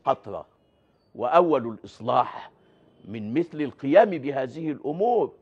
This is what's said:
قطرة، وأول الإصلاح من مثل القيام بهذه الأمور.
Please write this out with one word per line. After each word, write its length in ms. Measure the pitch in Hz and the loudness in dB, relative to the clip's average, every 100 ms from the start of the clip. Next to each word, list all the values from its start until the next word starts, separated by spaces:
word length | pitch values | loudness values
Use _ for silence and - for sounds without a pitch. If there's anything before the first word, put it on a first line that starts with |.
قطرة، 420 | - 131 - 90 - _ _ _ _ _ _ | -2 -2 -4 -12 -12 _ _ _ _ _ _
وأول 520 | - 117 170 175 143 117 | -6 2 4 6 2 0
الإصلاح 800 | 107 - - 113 127 117 - - - _ _ _ _ | -8 -14 -8 0 2 0 -4 -16 -20 _ _ _ _
من 300 | - 110 104 | -12 -10 -4
مثل 260 | 127 175 151 | -2 -2 -4
القيام 500 | 143 - 139 165 220 | -8 -6 2 6 6
بهذه 600 | 165 131 135 131 147 160 | 2 -4 -4 -6 -6 -6
الأمور. 640 | 139 - 165 226 240 143 - | -6 -6 -2 0 2 0 -4